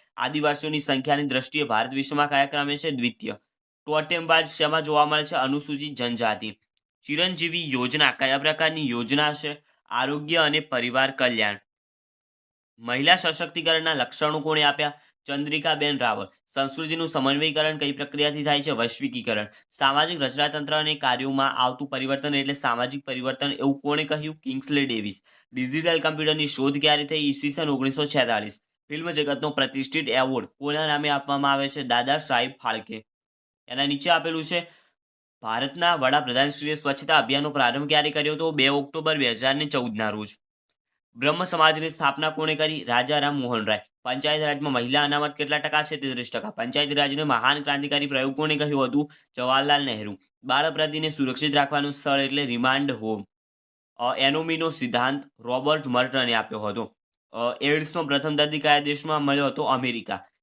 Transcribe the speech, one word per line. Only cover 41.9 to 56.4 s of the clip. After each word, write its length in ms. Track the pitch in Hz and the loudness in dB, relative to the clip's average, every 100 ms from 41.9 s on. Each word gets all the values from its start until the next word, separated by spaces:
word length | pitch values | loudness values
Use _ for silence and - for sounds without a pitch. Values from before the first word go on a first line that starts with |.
| - 147 139 156 | 0 0 0 -2
કોણે 260 | 156 156 151 | 0 -2 0
કરી? 280 | 156 156 | 0 -2
રાજા 360 | - 120 127 147 | 0 0 2 2
રામ 160 | 143 143 | 0 0
મોહન 300 | 123 117 107 | -2 -2 0
રાય. 200 | 104 - _ | -2 -4 _
પંચાયત 380 | 123 131 147 151 | -6 -4 0 0
રાજમાં 320 | 151 143 147 | 0 -2 0
મહિલા 300 | 127 120 143 | -2 2 2
અનામત 300 | 143 147 147 | 2 0 -2
કેટલા 240 | 147 143 151 | -4 -2 -2
ટકા 260 | 147 151 | 0 0
છે? 140 | 147 147 | 0 -4
તેત્રીસ 340 | 135 123 120 | -6 -6 -6
ટકા. 160 | 117 107 | -6 -6
પંચાયતી 440 | - 120 131 143 | -6 -4 -2 0
રાજને 300 | 147 143 139 | 0 0 0
મહાન 380 | 151 120 123 147 | 0 2 2 0
ક્રાંતિકારી 460 | 143 143 143 143 143 | 0 -2 -2 -2 0
પ્રયોગ 280 | 139 139 135 | -2 -2 -2
કોણે 200 | 156 151 | -2 0
કહ્યું 300 | 151 139 131 | 0 0 2
હતું? 260 | 143 147 - _ - | 0 -2 -6 _ -4
જવાહરલાલ 500 | 127 135 143 143 139 | 2 2 4 2 0
નહેરુ. 320 | 110 104 98 _ _ | -4 -8 -12 _ _
બાળ 220 | 127 131 156 | 0 2 2
અપરાધીને 440 | 156 156 151 156 | 0 -2 0 -2
સુરક્ષિત 460 | 151 131 127 151 143 | 0 -2 0 0 0
રાખવાનું 380 | 143 147 143 | 0 0 -4
સ્થળ 260 | 139 147 139 | -4 0 0
એટલે 260 | 135 139 139 | 0 -2 -2
રિમાન્ડ 460 | 120 127 135 143 | 0 0 2 0
હોમ. 340 | 117 110 107 101 _ _ _ _ _ _ - | -4 -4 -6 -8 _ _ _ _ _ _ -4
અ, 200 | 120 - | -2 2
એનોમીનો 520 | 135 151 165 160 165 | 2 2 0 0 -2
સિદ્ધાંત 540 | 156 123 120 127 143 - _ | -2 -2 0 0 -2 -6 _
રોબર્ટ 480 | 117 127 143 156 135 | -4 -2 2 0 2
મર્ટને 460 | 123 127 135 123 | 0 2 0 2
આપ્યો 260 | 113 | 0